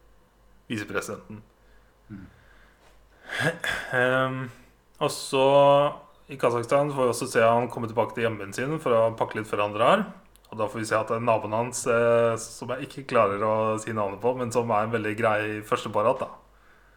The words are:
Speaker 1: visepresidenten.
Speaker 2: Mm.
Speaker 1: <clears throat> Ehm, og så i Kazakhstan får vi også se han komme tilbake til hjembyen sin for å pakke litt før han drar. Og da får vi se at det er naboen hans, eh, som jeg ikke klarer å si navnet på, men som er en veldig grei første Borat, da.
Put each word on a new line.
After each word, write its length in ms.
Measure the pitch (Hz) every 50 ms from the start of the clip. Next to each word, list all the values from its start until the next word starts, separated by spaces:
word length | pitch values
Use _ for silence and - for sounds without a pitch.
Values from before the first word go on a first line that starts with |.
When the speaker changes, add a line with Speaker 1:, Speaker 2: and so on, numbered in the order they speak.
| _ _ _ _ _ _ _ _ _ _ _ _ _ -
Speaker 1:
visepresidenten. 720 | 117 107 101 - 98 - - - 101 95 - - 107 104 - _ _ _ _ _ - - _ _ _ _ _ -
Speaker 2:
Mm. 180 | 104 95 92 -
Speaker 1:
<clears throat> 60 | - _ _ - - - - _ _ _ _ - - - _ _ _ _ - - - - - 165 170 - - - - - - -
Ehm, 520 | 131 123 123 127 131 131 131 131 131 131 131 120 - - - - _ _ _ _ _ -
og 100 | 151 139
så 320 | - - - - 139 135 135 139 139 143 143 143 143 143 143 147 147 - - - _ _ - -
i 100 | 143 135
Kazakhstan 540 | 143 120 120 120 113 - 143 143 147 147 139
får 80 | 135
vi 100 | 127 120
også 160 | 110 - 135 113
se 120 | - 120
han 260 | 113 113 117 120 123 120
komme 180 | - 123 117 107
tilbake 240 | 110 117 107 - -
til 120 | 123 117
hjembyen 280 | 113 110 101 98 98 95
sin 240 | 117 127 143 160 156
for 160 | - 131 117
å 80 | 113 113 113 110 -
pakke 200 | 113 - - 107
litt 100 | 107 -
før 140 | 110 104 104
han 80 | 104 104
drar. 280 | 107 117 147 190 220 196 - - - - _ _ _ _
Og 140 | _ - 110
da 80 | 107 104
får 80 | - 113
vi 80 | 110 110
se 60 | 113
at 160 | 110 107 -
det 60 | 117 113
er 60 | 120
naboen 280 | 120 113 104 104 104 107
hans, 240 | 113 120 127 120 - -
eh, 500 | 131 117 117 120 117 120 117 117 117 113 113
som 320 | - - - - 117 117
jeg 160 | 127 - 143
ikke 200 | - - 143 135 -
klarer 320 | 123 117 107 98 101 101
å 120 | 110 107 110 110 110 110 110 110
si 160 | - 117 113
navnet 260 | 110 101 95 98 98
på, 100 | 113 123 127
men 160 | 127 123 120 120
som 160 | 123 117 117
er 160 | 107 104 110
en 80 | 113 117
veldig 200 | 110 104 107 104
grei 240 | 110 113 110 104 107 104 107 107 104 104
første 240 | - 120 - - 113
Borat, 320 | 107 104 107 120 135 -
da. 60 | 95 - - - _ _ _ _ _ - - _ _ _ _